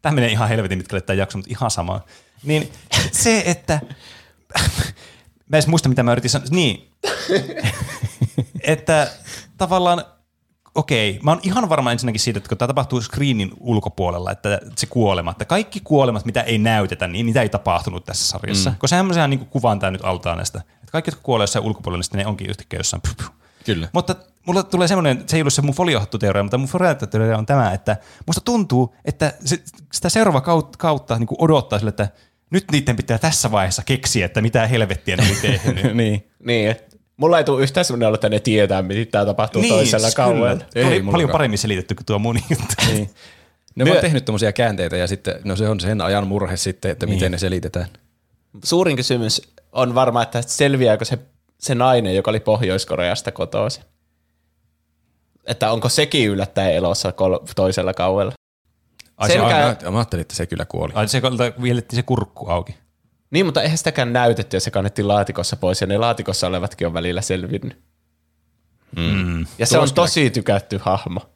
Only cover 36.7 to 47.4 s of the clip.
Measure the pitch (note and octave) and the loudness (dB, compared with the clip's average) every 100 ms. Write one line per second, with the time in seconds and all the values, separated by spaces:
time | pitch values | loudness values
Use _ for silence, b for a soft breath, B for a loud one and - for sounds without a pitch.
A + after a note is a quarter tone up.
36.7 | A2+ - - _ - D#3 E3+ D3 C3+ C3+ | -2 -8 -20 _ 0 4 4 4 2 2
37.7 | F#3 - A#2+ A2 A2 G#2 G#2+ A#2 G#2+ G2 | 2 0 2 2 2 2 0 2 4 4
38.7 | F#2+ F#2 G2+ A2 G#2 G2+ G2+ G#2+ - A#3+ | 2 0 -2 0 0 2 0 -2 0 4
39.7 | A2 A2 A2 A2 A2 B2 A2+ A#2+ F2+ - | 4 4 2 2 2 2 4 2 0 -4
40.7 | A#2 C3 F#3 C#3 E3 D3 D#3+ C3+ G#2 G#2+ | 0 2 2 2 2 2 2 0 0 0
41.7 | F#2+ - F#2+ - G#2 A2+ A2+ - - G#2+ | -2 -2 -8 -2 -2 0 -2 -2 -4 -2
42.7 | - - G#2+ G2+ B B B B B B | 0 0 0 -4 B B B B B B
43.7 | - C3+ F3 F3+ C#3+ - G#2+ A2 G#2 A#2 | 0 4 4 4 0 0 0 0 2 0
44.7 | G2 F2 F2+ F2+ G2 - E2 G2+ F#2+ G#2+ | 0 -2 -2 -2 -2 -6 -6 -6 -2 0
45.7 | G#2 F2+ G#2+ F2 G2+ G2 G2+ F#2 F#2+ F#2+ | 0 -2 0 2 0 0 -2 -2 -4 -4
46.7 | - G2 - G#2 G2 F#2 F2 | -4 -6 -4 -2 0 0 0